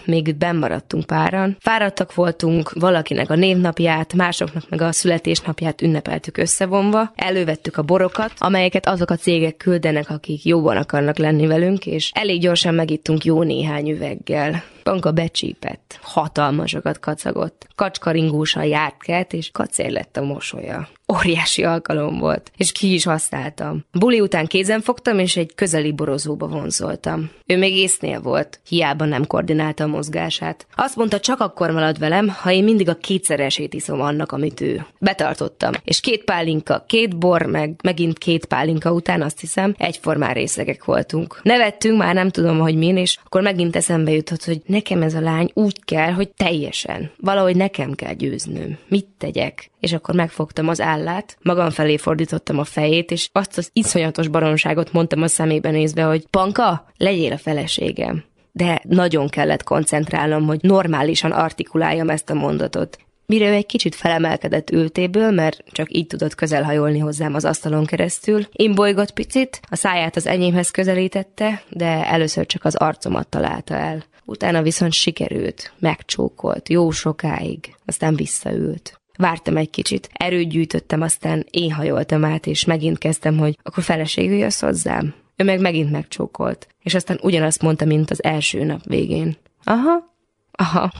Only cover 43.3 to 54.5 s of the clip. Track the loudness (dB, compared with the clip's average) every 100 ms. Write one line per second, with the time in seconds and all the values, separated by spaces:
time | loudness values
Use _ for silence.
43.3 | 0 2 2 0 0 0 0 2 0 0
44.3 | -6 -4 -6 -2 -2 0 0 0 0 0
45.3 | 0 0 2 0 -2 -4 0 0 0 -2
46.3 | -2 0 0 -2 -6 -6 -6 -8 -6 0
47.3 | 2 4 4 2 -2 -6 -6 -8 -6 -4
48.3 | -4 -6 -8 -8 -10 -2 -2 -2 -8 -6
49.3 | -4 -4 -6 -18 _ -4 -2 0 0 0
50.3 | -2 -6 -2 -2 0 0 -2 -4 -6 -8
51.3 | -6 0 2 0 2 2 2 0 -2 -2
52.3 | -4 -2 -4 -2 -2 2 2 0 -4 -2
53.3 | -2 -2 -4 -4 -2 0 2 0 0 0
54.3 | 2 2